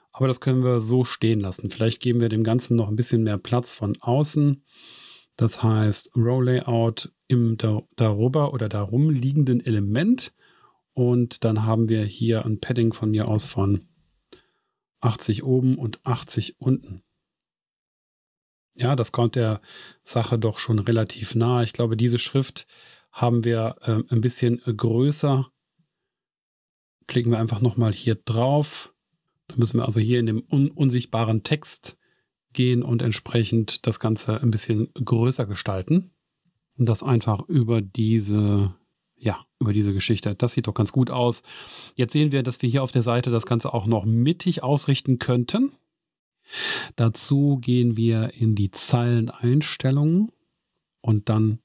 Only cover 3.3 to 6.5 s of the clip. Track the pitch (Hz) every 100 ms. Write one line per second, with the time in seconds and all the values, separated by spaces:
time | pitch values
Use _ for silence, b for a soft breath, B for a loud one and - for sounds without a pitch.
3.3 | 104 - 120 117 - 104 104 - 131 147
4.3 | 151 147 139 B B B B B B B
5.3 | - 117 - 110 110 107 104 - - 117
6.3 | 131 127